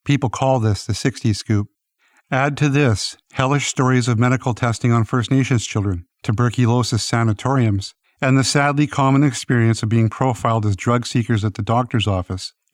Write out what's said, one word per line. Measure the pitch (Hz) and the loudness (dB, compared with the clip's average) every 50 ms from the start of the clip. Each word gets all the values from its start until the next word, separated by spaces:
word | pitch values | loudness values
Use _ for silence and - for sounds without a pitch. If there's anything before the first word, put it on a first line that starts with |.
| - | -2
People | - 143 135 - 117 | -2 -2 0 0 -2
call | - - 139 135 135 127 | -2 -2 0 0 2 2
this | 110 110 104 - - | 2 0 0 -2 -4
the | - 107 | -6 -6
sixties | - - 135 127 - - 113 101 - | -2 -2 -4 -4 -2 -2 -2 -2 -2
scoop. | - - 110 101 107 - _ _ _ _ _ _ _ _ _ _ _ - | -2 -2 -2 -2 -2 -4 _ _ _ _ _ _ _ _ _ _ _ -4
Add | 139 131 135 147 143 | -2 -2 -2 -2 -2
to | 131 147 147 | 0 0 2
this | 135 143 147 127 107 98 - - - _ _ _ - | 2 2 2 2 2 0 -2 -8 -12 _ _ _ -4
hellish | - 131 131 143 143 131 | -2 0 0 0 0 -2
stories | - - - 131 127 127 127 117 | -4 -2 0 0 2 2 2 2
of | 127 120 107 | 0 0 2
medical | 123 123 127 123 - 131 113 | 2 2 0 0 -2 -4 -4
testing | - - 120 110 - - 123 | -2 -2 -4 -2 0 0 0
on | 117 117 113 | 2 2 0
First | - - 123 113 - | 0 -2 -2 -2 0
Nations | 135 135 131 - 135 113 - | 0 0 2 2 0 0 -2
children, | - - 110 98 101 95 87 87 _ _ _ | -2 -4 -2 -2 -2 -4 -6 -8 _ _ _
tuberculosis | - - 110 101 120 120 107 - 123 113 117 123 120 - - 107 | -6 -4 0 0 0 0 2 2 2 2 4 2 0 0 -2 -2
sanatoriums, | - - - 117 117 110 104 - - 127 135 135 120 110 101 98 98 - - _ _ _ _ - | -2 -2 0 0 2 0 0 0 0 0 2 2 2 2 0 -2 -4 -8 -14 _ _ _ _ -2
and | - 135 131 | 0 2 2
the | 135 131 | 2 2
sadly | - - 151 143 143 143 143 147 | 2 2 2 2 2 2 0 0
common | - - - 139 135 135 139 147 | 0 0 0 2 2 4 4 2
experience | 143 120 - - - 131 120 113 113 113 - | 2 0 -2 -4 0 0 2 4 2 2 0
of | - 110 | 0 0
being | 110 113 113 107 | 2 2 2 0
profiled | - - 131 131 120 - - 117 113 113 107 | 0 0 0 0 0 0 0 0 0 0 0
as | 107 98 | 0 -2
drug | 92 - 123 120 123 117 | -2 0 0 0 0 0
seekers | - - 123 113 - 120 107 101 | -2 -2 -2 0 0 0 0 0
at | 110 101 | -2 -4
the | - 110 | -4 -2
doctor's | 98 113 120 123 120 - 117 98 | -2 0 0 0 0 -2 -2 0
office, | 107 98 92 90 - 95 95 - - _ _ _ _ | 0 -2 -2 -4 -6 -8 -10 -10 -14 _ _ _ _